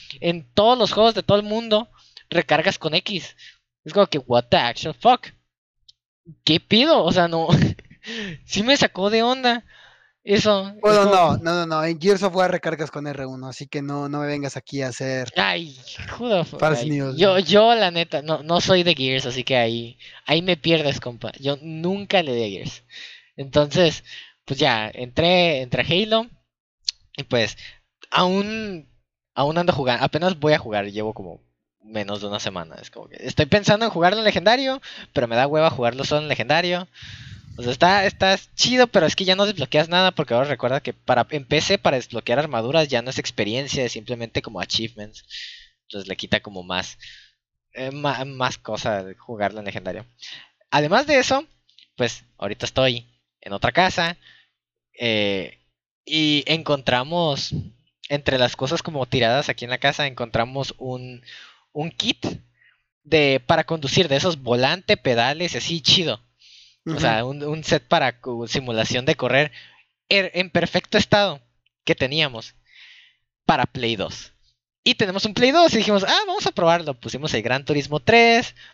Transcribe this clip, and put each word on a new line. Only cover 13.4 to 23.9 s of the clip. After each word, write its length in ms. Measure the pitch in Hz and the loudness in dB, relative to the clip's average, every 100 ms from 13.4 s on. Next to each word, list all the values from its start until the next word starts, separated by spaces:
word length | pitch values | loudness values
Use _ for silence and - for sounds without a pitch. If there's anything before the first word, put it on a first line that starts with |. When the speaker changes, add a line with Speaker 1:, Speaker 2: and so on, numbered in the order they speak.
| 131 | -12
Speaker 2:
así 180 | - 139 | -14 -10
que 160 | 147 | -8
no, 260 | 143 143 143 | -6 -6 -4
no 120 | 147 | -4
me 60 | 147 | -4
vengas 280 | 147 139 135 | -4 -6 -10
aquí 240 | - 139 | -10 -6
a 80 | 131 | -6
hacer 440 | 120 131 131 127 180 | -6 -6 -4 -4 -2
Speaker 1:
Ay, 400 | 196 175 165 131 - - - - | -2 -2 -8 -16 -18 -16 -14 -8
who 100 | 247 | -2
the 160 | 190 | 0
fuck, 160 | 160 139 | -2 -2
Speaker 2:
false 220 | 151 135 | 0 0
Speaker 1:
ay, 80 | 147 | -2
Speaker 2:
news, 260 | 143 135 131 | -4 -4 2
Speaker 1:
yo, 140 | 196 | 4
Speaker 2:
güey. 120 | 190 | 4
Speaker 1:
yo 300 | 156 202 220 | 4 6 6
la 160 | 233 185 | 6 2
neta, 320 | 170 165 156 | 0 -2 -4
no, 200 | 151 156 | -2 -4
no 180 | 151 170 | 0 0
soy 220 | 190 185 | 4 4
de 100 | 175 | 4
Gears, 320 | 151 131 131 127 | 2 0 -2 -2
así 160 | 120 | -6
que 120 | 120 131 | 0 2
ahí, 420 | 117 117 117 - - - | 2 -2 -8 -16 -20 -14
ahí 160 | - 156 | -2 0
me 160 | 185 175 | 0 -2
pierdes, 440 | 165 165 147 - | 2 2 0 -4
compa, 320 | 127 117 117 - | -8 -10 -12 -8
yo 180 | 135 143 | -6 -6
nunca 600 | 160 160 170 196 196 196 | -8 -6 -4 -4 0 0
le 120 | 156 | 0
di 100 | 120 | -2
a 40 | 110 | -4
Gears, 360 | 95 - - _ - - - _ - | -6 -10 -14 _ -20 -20 -20 _ -14
entonces, 680 | 139 147 147 165 165 | -2 0 2 2 2